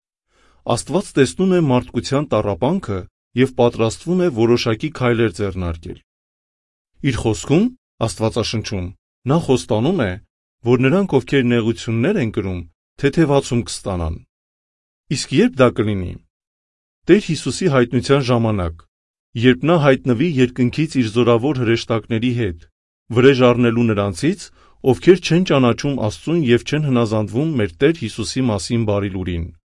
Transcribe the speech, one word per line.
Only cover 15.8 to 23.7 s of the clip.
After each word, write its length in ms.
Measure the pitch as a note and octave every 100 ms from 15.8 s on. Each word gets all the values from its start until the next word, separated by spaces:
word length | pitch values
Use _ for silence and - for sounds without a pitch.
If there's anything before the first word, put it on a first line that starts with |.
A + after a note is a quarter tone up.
| G#2+ G2+ F2+ F2+ _ _ _ _ _ _ _ _ -
Տեր 160 | F#3+
Հիսուսի 440 | - D3 - A#2+ F#3
հայտնության 540 | C3+ B2 C3 A2+ C#3
ժամանակ, 680 | B2 A#2+ A2+ G#2+ F2 E2 _ _ _ _ _ A#2
երբ 280 | A#2+ B2
նա 120 | C#3+ F3
հայտնվի 520 | C#3+ C3+ C#3 A2+ E3+
երկնքից 640 | C3+ B2 B2 B2 C3 D#3 C#3
իր 120 | A2
զորավոր 520 | G#2+ A#2 A#2 C3 C3
հրեշտակների 720 | A2+ A#2 - A#2+ - A2+ B2
հետ, 320 | A#2+ G#2+ D#2+ - _ _ _ -
վրեժ 320 | A#2 C3 C3
առնելու 420 | B2+ A#2+ A#2+